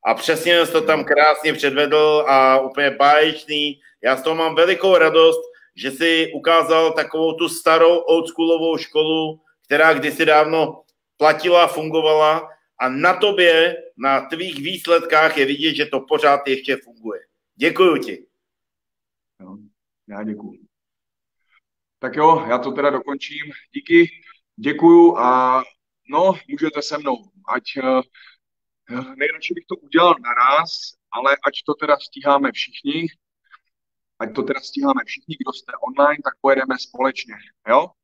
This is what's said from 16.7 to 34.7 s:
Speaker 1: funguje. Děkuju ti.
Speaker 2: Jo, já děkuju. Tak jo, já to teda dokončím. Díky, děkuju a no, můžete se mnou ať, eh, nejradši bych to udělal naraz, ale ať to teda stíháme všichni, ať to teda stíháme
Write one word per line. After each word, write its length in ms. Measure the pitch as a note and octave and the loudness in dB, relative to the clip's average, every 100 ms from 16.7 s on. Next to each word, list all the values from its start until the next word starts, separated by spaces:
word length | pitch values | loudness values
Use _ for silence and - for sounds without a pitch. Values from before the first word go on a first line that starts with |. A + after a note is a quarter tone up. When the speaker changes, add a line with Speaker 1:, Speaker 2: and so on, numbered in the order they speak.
| C3 | -8
Speaker 1:
funguje. 440 | _ _ A2 G2 _ _ _ _ | _ _ -14 -14 _ _ _ _
Děkuju 420 | D3+ E3 F#3 D3 | -4 2 2 2
ti. 280 | - D3+ _ _ _ _ _ _ _ _ _ _ _ _ | -4 -12 _ _ _ _ _ _ _ _ _ _ _ _
Speaker 2:
Jo, 160 | F#2+ G#2 G#2 _ _ _ _ | -20 -20 -20 _ _ _ _
já 140 | G2+ | -12
děkuju. 360 | G#2+ G#2 - - _ _ _ _ _ _ _ _ _ _ _ _ _ _ | -10 -12 -14 -20 _ _ _ _ _ _ _ _ _ _ _ _ _ _
Tak 180 | C3 C#3 | -12 0
jo, 300 | D#3 E3 A2 | 2 2 0
já 100 | B2 | -4
to 140 | B2 | -4
teda 180 | C3+ C#3+ | -2 -2
dokončím. 640 | C3 C#3 C#3 - - D3+ C#3+ _ | -2 -8 -12 -12 -16 -16 -18 _
Díky, 340 | - - E3+ E3+ - _ _ _ - | -16 2 2 2 -2 _ _ _ -10
děkuju 600 | A#2+ D3+ E3 E3+ E3+ E3+ | -8 2 6 8 8 6
a 460 | B2 B2+ B2+ C3 B2+ _ _ _ _ | 0 2 2 0 -2 _ _ _ _
no, 220 | D3 F#3+ F#3+ - | 0 0 0 -8
můžete 340 | C#3+ D#3 D3+ | -6 -6 -6
se 160 | D3 D3+ | -8 -8
mnou 180 | D3 B2 _ _ - | -6 -8 _ _ -8
ať, 160 | B2 - C#3 | -8 -8 -8
eh, 1400 | C3 C3 - _ - _ _ _ _ _ _ B2 C3 C3 | -2 -2 -2 _ -20 _ _ _ _ _ _ -14 -14 -6
nejradši 380 | D3 D#3+ - | -6 -6 -10
bych 100 | - _ | -12 _
to 80 | F#3+ | -16
udělal 380 | _ E3 F3 E3+ | _ 2 2 2
naraz, 720 | A#2+ A#2+ B2+ C#3+ E3 - - _ _ | -2 0 2 0 -2 -10 -16 _ _
ale 260 | A2+ C3+ C#3 C3+ | -4 -2 0 -2
ať 80 | - - | -6 -8
to 80 | |
teda 220 | D3 D3 C#3+ | -6 -2 -2
stíháme 540 | - - C#3+ C#3 C#3 | -2 -8 -2 0 0
všichni, 540 | A2+ - - C#3 D3+ E3 _ _ _ _ _ _ _ _ _ _ _ | -6 -12 -8 -8 -6 -8 _ _ _ _ _ _ _ _ _ _ _
ať 160 | A2+ | -10
to 80 | - | -8
teda 180 | - - | -8 -8
stíháme 400 | - | -10